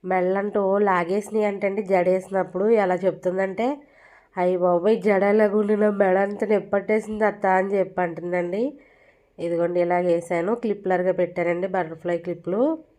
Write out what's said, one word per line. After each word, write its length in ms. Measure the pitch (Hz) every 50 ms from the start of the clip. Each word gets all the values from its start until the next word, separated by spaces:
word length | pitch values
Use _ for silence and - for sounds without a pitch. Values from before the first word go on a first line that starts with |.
| -
మెళ్ళంటూ 720 | 180 190 185 180 180 190 196 202 208 - 214 196 190 196 202
లాగేసినాయి 680 | 208 202 185 175 170 170 190 208 202 - 214 220 208
అంటండి 360 | 208 196 196 202 196 196 208
జడేసినప్పుడు. 800 | 208 185 196 180 175 180 185 185 185 - 190 190 180 185 185 180 196 220
ఎలా 240 | 233 214 202 180 185
చెప్తుందంటే, 720 | 175 190 185 160 - - 185 180 185 196 190 185 196 226 254 294 285 - _ _ _ - - - - _ _ _
"అయ్య 200 | 190 180 180 185
బాబోయ్, 420 | 180 180 180 175 175 170 208 226 220
జడ 200 | 175 214 202 190
ఎలాగుండి 540 | 196 202 202 220 214 208 196 214 208 202 214
నా 140 | 202 214 208
మెడ 260 | 202 196 202 190 185 190
అంతా 280 | 196 202 208 202 220
నిప్పట్టేసింది 800 | 196 214 196 175 202 - 202 190 196 214 220 214 208 214 208 214
అత్త" 220 | 208 196 208 -
అని 260 | 190 190 185 190 196
చెప్పి 280 | 202 196 185 190 190 -
అంటుందండి. 600 | 180 170 165 170 170 175 175 180 175 175 180 208 240 285 285 - - _ _ _ _ _ _ _ _ _ _ -
ఇదిగోండి, 420 | 170 170 170 165 170 170 175 180
ఇలా 180 | 175 175 180 175
వేసాను, 560 | 180 180 170 170 170 170 180 170 170 196 233
క్లిప్లర్గా 580 | 240 - 220 202 208 - 185 185 175 180 190
పెట్టానండి, 540 | 180 180 180 175 175 180 170 170 175 175 185
బటర్ఫ్లై 520 | 190 185 190 170 156 165 160 - 175 175 170
క్లిప్లు. 440 | 165 175 175 170 - 170 180 208 254 302 320 320 - _ _